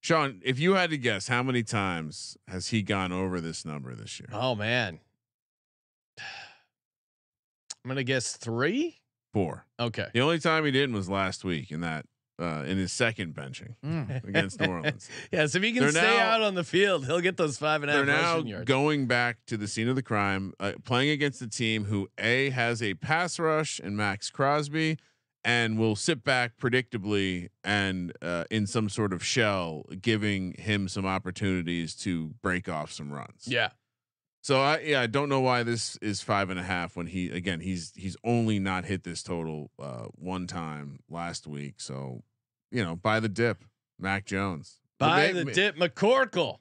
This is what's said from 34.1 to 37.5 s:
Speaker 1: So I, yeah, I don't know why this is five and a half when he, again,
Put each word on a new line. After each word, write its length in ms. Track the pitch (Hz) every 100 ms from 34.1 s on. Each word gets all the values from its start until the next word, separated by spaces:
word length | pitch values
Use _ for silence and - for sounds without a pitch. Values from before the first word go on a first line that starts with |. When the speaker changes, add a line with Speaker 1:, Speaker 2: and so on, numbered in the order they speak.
| _ _ _
Speaker 1:
So 180 | - 131
I, 200 | 139 156
yeah, 200 | 135 143
I 60 | 120
don't 220 | 135 143
know 100 | 135
why 240 | 127 123
this 320 | 117 117 - -
is 200 | 107 98
five 280 | - 101 95
and 100 | 92
a 40 |
half 340 | 90 90 87 -
when 100 | 85
he, 220 | 92 87
again, 320 | 90 90